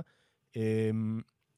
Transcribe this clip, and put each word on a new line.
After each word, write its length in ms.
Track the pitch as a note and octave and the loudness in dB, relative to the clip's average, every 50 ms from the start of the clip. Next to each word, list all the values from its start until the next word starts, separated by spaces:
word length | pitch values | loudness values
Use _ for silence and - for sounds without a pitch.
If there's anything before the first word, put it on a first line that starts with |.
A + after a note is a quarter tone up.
| D#3+ _ _ _ _ _ _ _ _ _ - | -2 _ _ _ _ _ _ _ _ _ -4
אמ, 680 | A#2 A2 A2 A2 A2 A2 A2 A2 A2 A2 A2 A2 A2+ - _ _ _ _ _ _ | -2 0 2 2 2 2 2 0 0 -2 -2 -4 -4 -8 _ _ _ _ _ _